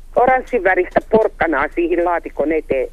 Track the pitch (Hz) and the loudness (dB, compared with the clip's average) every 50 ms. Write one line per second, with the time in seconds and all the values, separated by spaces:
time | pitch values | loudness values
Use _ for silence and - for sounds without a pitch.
0 | - - - - 240 262 262 254 247 - 254 226 170 190 185 185 180 - - 208 | -20 -6 0 2 2 4 2 2 0 -2 -4 -2 0 2 2 2 0 0 -2 -4
1 | - - 233 220 220 196 - - 160 165 151 135 147 147 - 170 170 160 180 170 | -2 2 2 2 2 0 0 -2 -2 0 0 0 -2 -2 -2 -2 -2 0 0 0
2 | 170 180 175 160 - - - - 143 151 165 156 - - 139 131 123 - | 0 0 -2 -2 -4 -6 -6 -4 -4 -2 -2 -2 -2 -2 -2 -4 -4 -4